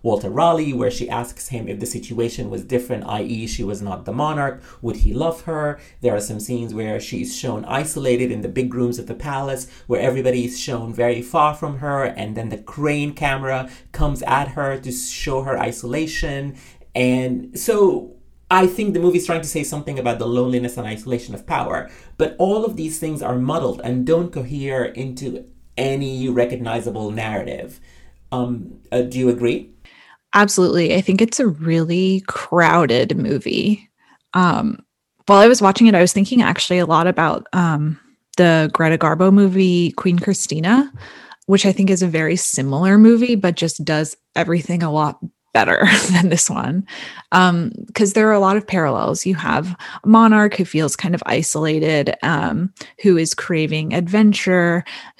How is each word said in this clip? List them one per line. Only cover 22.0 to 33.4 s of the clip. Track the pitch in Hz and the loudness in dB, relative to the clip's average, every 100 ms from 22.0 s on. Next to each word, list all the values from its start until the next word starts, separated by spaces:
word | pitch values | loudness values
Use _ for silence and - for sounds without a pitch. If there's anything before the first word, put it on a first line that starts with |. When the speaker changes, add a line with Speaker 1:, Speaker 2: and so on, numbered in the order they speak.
| - - | -18 -4
Speaker 1:
but | - - | -4 0
all | 190 214 | 0 0
of | 220 175 | -4 -6
these | 156 156 | -8 -8
things | 160 151 | -8 -8
are | 123 127 | -6 -4
muddled | 131 160 131 - | -2 -2 -4 -6
and | 120 127 127 | -6 -4 0
don't | 165 175 | 0 0
cohere | 147 123 147 135 131 117 | -8 -8 -8 -6 -4 -4
into | 113 131 127 135 - - - - - | -6 -12 -10 -10 -12 -14 -20 -16 -6
any | 131 135 135 131 131 | -4 -2 -4 -6 -4
recognizable | 123 120 123 117 117 113 107 104 | 0 -2 -2 -6 -6 -6 -8 -8
narrative. | 110 110 104 - - - - - - - _ - | -6 -6 -6 -8 -12 -14 -18 -20 -20 -20 _ -10
Um, | 127 123 117 92 - - | -6 -4 -6 -10 -18 -4
uh, | 123 | -2
do | 123 127 | -2 0
you | 127 | 2
agree? | 117 120 - - _ - _ _ _ - | 2 0 -2 -8 _ -20 _ _ _ 0
Speaker 2:
Absolutely. | 202 202 196 175 175 165 190 | 2 4 4 2 4 2 2
I | |
think | 190 185 | 2 2
it's | 226 - | 2 2
a | 240 | -2
really | 147 160 165 160 175 190 190 190 | 0 0 0 2 0 2 0 -2
crowded | - - 175 160 170 143 120 120 - | -10 0 4 6 6 4 2 0 0
movie. | - 139 | -2 -2